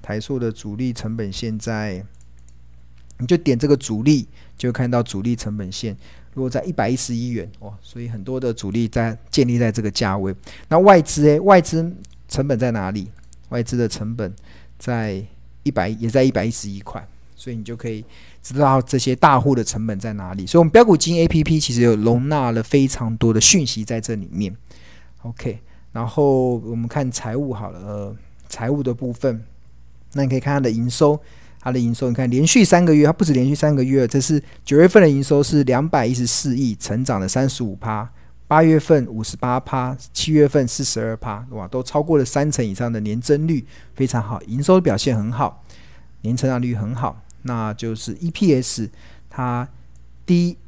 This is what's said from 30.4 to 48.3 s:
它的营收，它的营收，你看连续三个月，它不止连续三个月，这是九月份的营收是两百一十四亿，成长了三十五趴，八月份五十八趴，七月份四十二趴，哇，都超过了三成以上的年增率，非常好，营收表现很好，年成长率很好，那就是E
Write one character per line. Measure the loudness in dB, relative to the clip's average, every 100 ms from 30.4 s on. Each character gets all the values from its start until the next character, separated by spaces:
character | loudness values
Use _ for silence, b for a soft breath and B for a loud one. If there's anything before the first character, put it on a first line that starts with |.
| -2
它 | 0
的 | 0
营 | -2 -2
收， | 2 2 2 b b b b
它 | -6
的 | -2
营 | -2
收， | -2 -2
你 | -2
看 | 0
连 | 2 4
续 | 6
三 | 6 6
个 | 6 6
月， | 6
它 |
不 | 4 2
止 |
连 | 2 2
续 |
三 | 2 2 2
个 |
月， | 2 2 2
这 | 0
是 | 2 0 b b
九 | 2 6
月 | 8
份 | 8
的 | 8
营 | 4
收 | 2 2
是 | 4 2 2
两 | 2 2
百 | 0 0
一 |
十 | 0 0
四 | 0 0 0
亿， | -2 -2
成 | -4 -4
长 | -2 -2
了 | 0
三 | 0 0
十 | -2
五 | -6 -6
趴， | -6 -6 -8 b b b 0
八 | 4
月 | 6 4
份 | 4 2 2
五 | -6
十 | -8 -6
八 | -4 -4
趴， | -4 -6 -4 -8 -12
七 | -8 0
月 | 4 6
份 | 4 0
四 | 0 -2
十 | -2
二 | -4 -6
趴， | -8 -10 -12
哇， | -12 -8
都 | -8
超 | -4 -2
过 | 2 2
了 |
三 | 2 0 0
成 | 0 -2
以 |
上 | -2 -4
的 | -2
年 | -4 -4
增 | 0 2 2
率， | -2 -4 b b
非 | -4 -2
常 | -2
好， | -4 -8
营 | -6 -4
收 | 2 4
表 | 4 0
现 | 0 -2
很 | -2
好， | -4 -4 -6 b b b b b -12
年 | -6 -2
成 | -2
长 | -2
率 | -4
很 | -4 -6 -6
好， | -6 -8 -18 -14
那 | -8 -6 -6
就 | -6 -8
是 | -8 -10 -8
E | -8